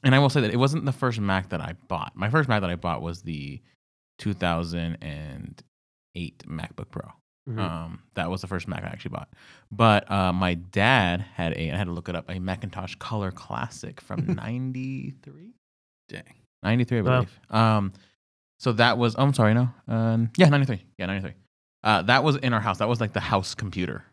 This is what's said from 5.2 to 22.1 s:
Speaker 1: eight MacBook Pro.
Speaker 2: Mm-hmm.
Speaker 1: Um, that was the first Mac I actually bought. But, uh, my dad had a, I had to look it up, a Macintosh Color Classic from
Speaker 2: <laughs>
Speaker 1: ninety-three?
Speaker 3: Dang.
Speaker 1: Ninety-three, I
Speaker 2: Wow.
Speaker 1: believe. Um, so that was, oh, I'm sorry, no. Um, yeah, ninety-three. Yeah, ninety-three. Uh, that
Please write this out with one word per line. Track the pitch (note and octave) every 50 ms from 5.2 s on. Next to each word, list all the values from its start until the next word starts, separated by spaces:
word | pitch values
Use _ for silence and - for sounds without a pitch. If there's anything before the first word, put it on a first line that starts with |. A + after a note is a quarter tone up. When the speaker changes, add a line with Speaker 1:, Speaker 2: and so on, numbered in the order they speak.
| D2+ D2 C2 A1+ - - - - - _ _ _ _ _ _ _ _ _ _
Speaker 1:
eight | E2+ F2 D#2 - _ -
MacBook | - D#2 D#2+ - - - - - -
Pro. | - - - - - _ _ _ _ _ _ -
Speaker 2:
Mm-hmm. | A2+ A2
Speaker 1:
Um, | F#2+ E2+ E2 E2 E2 E2 F2 - _ _ _
that | G2 F2 E2
was | F#2 F#2
the | -
first | F2+ F#2+ F2+ - -
Mac | F#2 - -
I | -
actually | - - - -
bought. | - - - _ - _ - - - - _ _
But, | A2 G#2 A#2 A2+ G#2 G#2 - -
uh, | G2 G2+ F#2 F2+
my | F2 F2+ F#2 F2+ F2
dad | E2+ F2+ F#2 - G#2 G2+ A#2 C3+ B2 G2 F2+ F2 F2+ G2+ - -
had | - E2+ E2 -
a, | - E2 D#2+
I | D2
had | F#2 G#2 F2
to |
look | F2 E2+ E2+ -
it | F2
up, | E2+ - -
a | F2+ F#2
Macintosh | F2+ F#2 F#2 F#2+ - F#2+ - G2+ F#2+ F2 -
Color | - - - A2+ G#2+ G2+ F#2
Classic | F2+ - - - - A#1 B1+ - - - - - - -
from | - - - - -
Speaker 2:
<laughs> | - -
Speaker 1:
ninety-three? | - A2+ A2+ A#2 B2+ C3 C3 C3 B2+ C3 C3 C3+ C3 B2 C#3 C3+ - _ C#3+ C#3 D3 E3+ A3 - _ _ _ _ _ _ _ _ _ _ _
Speaker 3:
Dang. | - - - _ - _ _ _ _ _
Speaker 1:
Ninety-three, | - G2 A2 B2 A#2+ A#2 B2 A#2
I |
Speaker 2:
Wow. | G2+ B2 B2+ B2+
Speaker 1:
believe. | A#2 - - _ _ _
Um, | - A2 A2+ A2+ A2 G#2+ G2 F#2+ F#2 - _ _ _ _ _ _ _ _ _ _ _ _
so | - C3
that | A2+ G#2+ A#2 B2 A2 A#2
was, | A#2+ A#2 A2
oh, | -
I'm | C3+ C#3+ C3+
sorry, | - A2+ G#2+ A2
no. | A#2 B2 B2 - - _ -
Um, | A2+ A2+ A2+ A2+ A2+ A2+ A2+ A2+ -
yeah, | - F#3 D#3
ninety-three. | C#3+ C#3+ C#3 C3 A#2 F2+ - _ _ -
Yeah, | G2
ninety-three. | F#2 G2 G2 F#2+ - - _ _ _ _ _ _ _ _ _
Uh, | - G#2+ G#2+ F#2+
that | E2 G#2